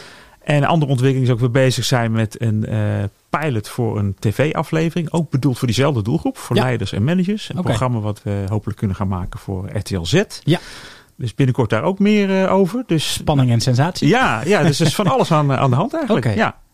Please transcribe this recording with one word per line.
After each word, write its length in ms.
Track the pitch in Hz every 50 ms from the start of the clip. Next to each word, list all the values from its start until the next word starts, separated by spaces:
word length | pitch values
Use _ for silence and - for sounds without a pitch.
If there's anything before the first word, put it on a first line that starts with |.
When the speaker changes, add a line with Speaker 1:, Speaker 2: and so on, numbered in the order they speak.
| - - - - - - - _
Speaker 1:
En 140 | - - 151
een 80 | 147 139
andere 240 | - 170 165 147 131
ontwikkeling 360 | 139 120 127 135 131 131 127 120
is 40 | 127
ook, 60 | 110
we 100 | 127 120
bezig 340 | 117 135 131 127 120 - 107
zijn 280 | - 135 120 117 113
met 280 | 113 113 113 104 - -
een, 260 | - 113 107 107 107
eh, 120 | - 104 110 107 104 104 104 101 98 - _ _ _
pilot 380 | - - 156 156 123 107 107 -
voor 300 | - - 120 113 104 107
een 180 | 101 98 92 -
T 80 | - 110
V-aflevering. 800 | - - 135 156 - 156 156 - 160 160 165 165 - 175 160 151
Ook 180 | - 170 160 -
bedoeld 280 | - 131 135 143 120 -
voor 80 | -
diezelfde 360 | 120 104 120 135 156 147 117
doelgroep, 360 | 95 110 143 175 - 269 - -
voor 180 | - - -
Speaker 2:
Ja. 60 | -
Speaker 1:
leiders 300 | - 127 123 - - 107
en 120 | - 98 104
managers. 440 | 147 175 190 180 185 208 214 - -
Een 100 | - 160
Speaker 2:
Oké. 60 | 180 120
Speaker 1:
programma 300 | 123 104 131 127 123 113
wat 240 | 104 107 104 -
we 220 | - 107 101 101 98 95
hopelijk 300 | 110 104 - - 98 -
kunnen 180 | - 101 92
gaan 120 | - 101 95
maken 300 | 95 87 87 - - -
voor 280 | - - 95 92 98 98
R 100 | - 104
T 80 | - -
L 140 | 98 92 82
Z. 180 | 85 139 180 214 - - - -
Speaker 2:
Ja. 140 | 139 170 - - - - - - - - - - _ _
Speaker 1:
Dus 180 | - 135 110 -
binnenkort 360 | - 143 127 123 - 120 101
daar 120 | - 107
ook 160 | - 175 196 196
meer, 460 | 196 208 214 208 202 190 190 190 190
eh, 80 | 180
over. 300 | 185 190 196 165 202 247 254
Dus 260 | - 175 156 - -
Speaker 2:
Spanning 380 | - - 180 165 151 139 131 123
en 100 | 117 113
sensatie. 480 | 110 131 127 120 143 175 - - - 143
Speaker 1:
Ja, 340 | 202 254 254 165 120 110 120
ja, 180 | 165 208 180
dus 180 | 147 - 123 -
er 60 | 165
is 80 | 131 -
van 120 | - 208
alles 260 | - 269 254 185 -
aan, 200 | 165 151 147 139
aan 180 | 135 123 - 147
de 60 | 143
hand 180 | 143 185 285 -
eigenlijk. 320 | 330 302 233 208 151 107
Speaker 2:
Oké. 80 | 120 101
Speaker 1:
Ja. 220 | 147 214 127 - - _ _